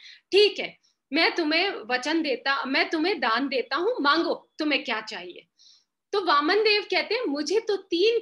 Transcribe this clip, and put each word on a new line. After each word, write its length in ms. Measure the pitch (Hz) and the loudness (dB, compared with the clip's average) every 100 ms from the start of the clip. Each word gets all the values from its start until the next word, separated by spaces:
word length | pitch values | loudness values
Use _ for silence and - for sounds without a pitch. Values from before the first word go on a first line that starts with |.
| - - - | -18 -20 0
"ठीक 260 | 370 415 - | 4 4 2
है, 200 | 175 - _ _ - | -10 -12 _ _ -6
मैं 220 | 285 370 | 0 0
तुम्हें 360 | - 302 320 392 | 2 0 0 0
वचन 520 | 339 214 247 294 330 | -4 -4 -4 0 -2
देता, 420 | 302 233 269 269 | 0 -2 -2 -2
मैं 260 | 262 285 339 | 0 0 0
तुम्हें 300 | 339 330 381 | 0 0 0
दान 280 | 240 226 277 | 0 0 0
देता 280 | 254 - 277 | -2 -2 -2
हूँ, 180 | 381 508 | -2 0
मांगो 520 | 285 320 330 - _ - | 2 2 0 -4 _ -6
तुम्हें 260 | 302 202 | -2 -2
क्या 160 | - 220 | -2 -6
चाहिए।" 460 | 220 202 180 - - _ - _ _ _ _ | -6 -12 -12 -16 -20 _ -20 _ _ _ _
तो 120 | 403 | -2
वामन 400 | 339 294 302 403 | 2 2 4 4
देव 180 | 440 415 | 4 2
कहते 320 | - 349 302 | 0 -2 0
हैं, 100 | 453 | -2
"मुझे 360 | 427 285 294 403 | -2 -4 -2 -2
तो 160 | 453 392 | 0 -4
तीन 440 | - 339 415 466 | -2 0 2 2